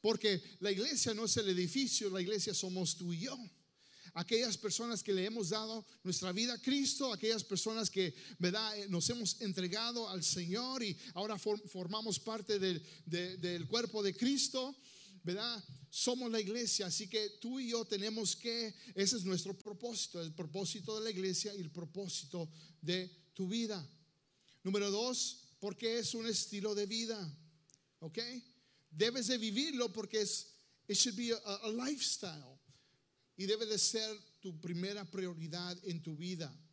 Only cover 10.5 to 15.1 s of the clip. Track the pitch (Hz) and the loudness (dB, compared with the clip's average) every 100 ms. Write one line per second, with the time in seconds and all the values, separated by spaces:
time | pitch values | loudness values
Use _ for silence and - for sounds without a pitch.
10.5 | 196 254 262 220 170 - 175 208 208 - | -2 -2 -2 -2 -4 -8 -6 -4 -2 0
11.5 | 208 208 190 175 214 220 185 - 220 196 | -2 -2 -6 -4 -2 0 -2 -2 -4 0
12.5 | 202 190 170 160 - - 170 180 185 175 | 2 4 0 -4 -16 -4 -2 -2 -2 -2
13.5 | 175 147 226 233 214 202 185 240 277 - | -2 0 0 0 0 0 2 2 4 4
14.5 | 262 254 277 - - - | 2 -2 -4 -16 -20 -18